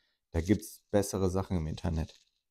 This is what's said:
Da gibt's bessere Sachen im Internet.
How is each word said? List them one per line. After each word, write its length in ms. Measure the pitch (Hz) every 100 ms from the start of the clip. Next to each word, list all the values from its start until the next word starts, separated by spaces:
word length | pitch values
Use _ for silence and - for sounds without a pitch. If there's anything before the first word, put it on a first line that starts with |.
| _ _ _
Da 80 | 82
gibt's 420 | 85 104 - - _
bessere 400 | 104 98 101 95
Sachen 260 | 92 92 92
im 100 | 78
Internet. 560 | - 87 82 78 - _ _ _